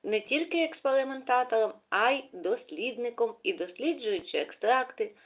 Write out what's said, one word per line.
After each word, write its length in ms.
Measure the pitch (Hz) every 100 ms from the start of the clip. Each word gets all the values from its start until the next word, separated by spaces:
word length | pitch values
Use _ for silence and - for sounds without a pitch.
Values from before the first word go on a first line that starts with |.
не 160 | 196 214
тільки 440 | 208 285 330 339
експериментатором, 1080 | 320 - 269 269 269 262 262 247 247 220 214 - _
а 220 | 190 233
й 120 | 277 -
дослідником 1000 | 180 170 240 - 156 240 226 240 233 233 -
і, 100 | -
досліджуючи 840 | 170 175 - 294 277 220 185 - 151
екстракти 800 | 151 - 214 254 247 - 214 -